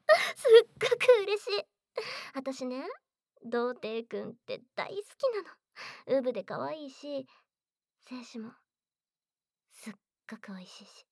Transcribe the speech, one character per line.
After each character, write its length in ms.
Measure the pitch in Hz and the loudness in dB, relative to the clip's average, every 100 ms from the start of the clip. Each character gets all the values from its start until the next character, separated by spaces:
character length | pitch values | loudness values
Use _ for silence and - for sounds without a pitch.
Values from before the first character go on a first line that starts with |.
| - 679 - - | 4 4 4 0
す 120 | - 453 440 | 10 10 10
っ 20 | - | 2
ご 80 | 453 | 0
く 60 | 480 - 480 | 4 6 6
嬉 200 | 392 403 | 4 -2
し 40 | - 403 | -2 -4
い。 60 | - _ _ - - - - | -6 _ _ -10 -10 -12 -12
私 320 | 269 269 262 254 | -10 -8 -8 -8
ね、 220 | 254 339 554 _ _ _ _ 233 | -8 -10 -12 _ _ _ _ -6
童 280 | 240 240 | -4 -2
貞 300 | 240 214 226 233 | -4 -8 -8 -8
く 120 | 202 | -8
ん 120 | 214 | -10
っ 20 | - - | -12 -12
て 160 | - - - | -12 -10 -8
大 140 | - | -8
好 60 | 403 | -8
き 280 | 415 - 539 427 349 - _ - - - - | -12 -4 -2 -2 -8 -16 _ -18 -18 -14 -2
な 80 | 269 | -2
の。 40 | |
ウ 20 | |
ブ 120 | 254 | 0
で 100 | 220 | -4
可 180 | 190 - | -6 -8
愛 220 | 269 311 285 | -8 -8 -12
い 40 | |
し、 360 | 262 294 277 269 _ _ _ _ _ _ _ | -14 -10 -10 -10 _ _ _ _ _ _ _
精 220 | - 254 | -18 -18
子 160 | 240 233 | -14 -14
も 120 | 220 - _ _ _ _ _ _ _ _ _ _ _ | -14 -18 _ _ _ _ _ _ _ _ _ _ _
す 200 | - - | -20 -18
っ 20 | 196 _ _ - | -18 _ _ -18
ご 80 | 214 | -18
く 160 | - | -14
美 80 | 190 | -16
味 20 | 180 | -16
し 160 | - | -20
い 40 | 170 | -20
し。 200 | - - | -20 -20